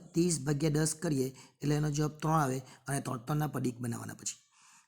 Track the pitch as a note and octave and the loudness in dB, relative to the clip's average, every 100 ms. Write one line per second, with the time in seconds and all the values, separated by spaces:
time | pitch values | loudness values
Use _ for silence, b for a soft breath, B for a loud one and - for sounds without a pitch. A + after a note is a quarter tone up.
0 | - E3 F3 D3+ C3 C#3+ E3 D3 D#3 - | -2 2 2 2 0 0 2 2 2 0
1 | E3+ C#3 C3 - - _ D3 D3 D3+ D3 | 0 0 0 -4 -20 _ 0 2 2 2
2 | D3+ D3+ D#3 D#3+ C3+ C3 B B - C#3 | 0 0 2 4 2 0 B B -4 -4
3 | B2+ B2+ A#2+ D3+ D3+ C3+ C3 A#2 B2 A2+ | -2 -6 -2 -2 0 0 -2 -2 -4 -6
4 | A2 G#2 - - _ b b b | -8 -10 -10 -10 _ b b b